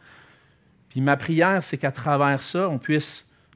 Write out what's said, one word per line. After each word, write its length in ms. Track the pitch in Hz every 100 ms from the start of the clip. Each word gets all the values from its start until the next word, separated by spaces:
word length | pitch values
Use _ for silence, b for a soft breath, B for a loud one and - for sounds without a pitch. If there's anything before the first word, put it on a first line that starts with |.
| b b b b b b b b _
Puis 100 | 131
ma 160 | 139 143
prière, 480 | - 160 180 190
c'est 140 | - 135
qu'à 140 | 139
travers 520 | 131 147 143 143 135
ça, 240 | - 175 190
on 120 | 135
puisse 460 | - 151 - - _ b b